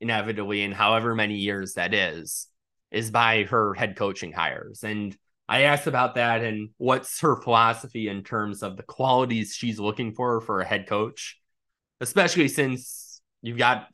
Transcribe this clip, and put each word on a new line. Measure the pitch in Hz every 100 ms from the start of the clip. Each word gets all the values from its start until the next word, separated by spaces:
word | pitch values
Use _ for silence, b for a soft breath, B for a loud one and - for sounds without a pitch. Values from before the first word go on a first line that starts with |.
inevitably, | 113 110 107 104 101 104
in | 101
however | 98 104 113 117
many | 113 104 104
years | 101 98 95
that | - 90
is, | 104 90 82 78 - - _ _ _ _
is | 110 113
by | 117 117 110
her | 98 120 104
head | 95 110 92
coaching | 101 95 87
hires. | 78 80 - - -
And | 107 104 104 - _ _ -
I | 120
asked | 143 143 160
about | 131 123
that | 123 120 113
and | 117 107 107 -
what's | 123 131 127 -
her | 160 120
philosophy | 123 113 113 117 120 117 107
in | 98
terms | - 113 104 101
of | 101 95
the |
qualities | - - 131 127 127 113 104
she's | - 120 104
looking | 104 104 113
for, | 110 123 113
for | 113 98
a |
head | 90 104 95
coach, | 104 113 - - - _ _ _ _ _ _
especially | 120 202 175 180 143
since | 151 135 127 - - - - _ _
you've | 113 120
got | 120 117 -